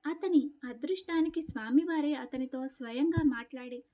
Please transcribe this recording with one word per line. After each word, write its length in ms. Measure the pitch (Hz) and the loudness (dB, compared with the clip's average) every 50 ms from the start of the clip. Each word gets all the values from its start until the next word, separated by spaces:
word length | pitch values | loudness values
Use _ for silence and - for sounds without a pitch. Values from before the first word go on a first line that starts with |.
| _ | _
అతని 440 | 294 330 330 370 370 359 294 254 294 - _ - | -6 -6 -4 0 4 6 6 4 4 -8 _ -14
అదృష్టానికి 760 | 247 226 226 262 320 381 370 - - 330 330 320 330 - 330 | -14 -10 -8 -4 -4 -4 -4 -2 -2 2 2 2 2 0 -4
స్వామివారే 720 | 311 - - 233 220 226 247 294 339 349 320 311 285 294 302 | -6 -6 -8 -8 -2 4 4 4 4 4 0 0 0 0 -2
అతనితో 540 | 262 247 247 - 254 262 254 - 254 262 269 | -2 -4 -8 -6 -6 -6 -6 -6 -6 -8 -8
స్వయంగా 540 | 262 - 254 226 233 254 294 330 330 330 311 | -10 -10 -10 -6 -2 0 0 2 2 4 4
మాట్లాడి 580 | 285 247 233 233 - - 254 247 247 247 247 - _ | 2 2 0 -8 -10 -12 -12 -10 -10 -12 -12 -14 _